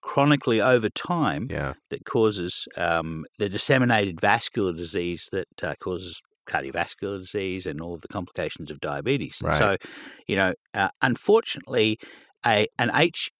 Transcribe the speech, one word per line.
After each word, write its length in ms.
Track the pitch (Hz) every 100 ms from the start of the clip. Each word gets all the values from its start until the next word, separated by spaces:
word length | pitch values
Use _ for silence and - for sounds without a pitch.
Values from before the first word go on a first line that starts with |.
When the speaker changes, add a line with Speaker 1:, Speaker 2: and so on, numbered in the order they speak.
Speaker 1:
chronically 560 | - - 143 143 135 113
over 300 | 107 127 110
time 580 | - - 175 131 73 104
Speaker 2:
Yeah. 220 | 76 69 67 _
Speaker 1:
that 140 | - -
causes, 600 | 120 110 101 87 - - -
um, 480 | 85 85 80 80 80 _
the 100 | 101
disseminated 720 | 101 - 135 123 110 101 82
vascular 540 | 104 117 - - 95
disease 540 | 82 87 92 87 85 -
that, 160 | 98 - -
uh, 140 | 92 71
causes 420 | - 90 90 85 _ _ -
cardiovascular 720 | 80 67 82 82 - 101 98
disease 480 | 92 104 95 92 92
and 120 | 73
all 120 | 82
of 80 | 85
the 60 | -
complications 640 | 101 87 - 80 - -
of 80 | 76
diabetes. 580 | 73 71 73 139 87 -
Speaker 2:
Right. 120 | - 78
Speaker 1:
So, 220 | 104 95 - - - - -
you 80 | 101
know, 160 | 95 - _
uh, 160 | 107 95 -
unfortunately, 920 | 131 120 - 214 - - - 123 110 107 - - _ _
a, 220 | - 107 107 -
an 100 | 120 127
H 340 | 170 - - _